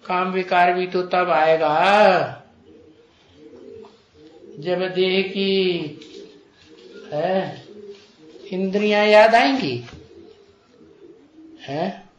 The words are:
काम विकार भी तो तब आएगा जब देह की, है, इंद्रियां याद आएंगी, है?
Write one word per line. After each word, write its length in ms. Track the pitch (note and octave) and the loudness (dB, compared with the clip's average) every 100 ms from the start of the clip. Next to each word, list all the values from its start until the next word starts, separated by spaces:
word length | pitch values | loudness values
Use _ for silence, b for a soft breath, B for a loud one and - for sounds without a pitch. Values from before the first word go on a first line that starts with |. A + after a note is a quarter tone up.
| - | -4
काम 260 | F3+ F#3 | -4 -2
विकार 420 | F#3 F#3 F3+ F3+ | -4 0 2 2
भी 140 | F3+ F3+ | 2 -2
तो 140 | F3+ | -4
तब 280 | F3+ F3+ F3+ | -2 0 2
आएगा 400 | D#3+ D#3+ D#3+ D#3 D#3+ F#3 G#3 G#3 F3+ B2+ - - _ - - - _ _ _ _ D3+ D3+ - D3 - - _ _ _ D3+ - - C#3+ | 2 2 2 2 2 4 6 4 4 -2 -8 -20 _ -20 -20 -20 _ _ _ _ _ -20 -20 -20 -20 -20 _ _ _ -20 -20 -20 -12
जब 340 | D#3+ F3+ F#3 | -6 -4 -4
देह 280 | F3+ F#3 F#3+ | -2 0 0
की, 800 | F#3+ G3 G3 F#3+ F#3 E3+ D3+ - - - - - _ _ - - - D#3 - | -2 -4 -2 0 0 -2 -6 -12 -20 -20 -20 -20 _ _ -20 -20 -20 -20 -12
है, 520 | D3+ E3+ F#3+ F#3 - - - - - - _ D#3 - - | -6 -4 -4 -6 -12 -20 -20 -20 -20 -20 _ -20 -20 -12
इंद्रियां 540 | F#3 F#3+ G3+ G#3 G#3 G#3+ | -6 -4 -2 0 2 6
याद 280 | G#3+ A3 A3+ | 6 8 6
आएंगी, 480 | C#4 C4+ D#3 A#2+ - - - - - - _ _ _ _ - _ - - _ - - - | 4 0 -2 -6 -12 -20 -20 -20 -20 -20 _ _ _ _ -20 _ -20 -20 _ -20 -20 -20
है? 440 | - C#3+ F#3 - - | -12 -8 -8 -10 -20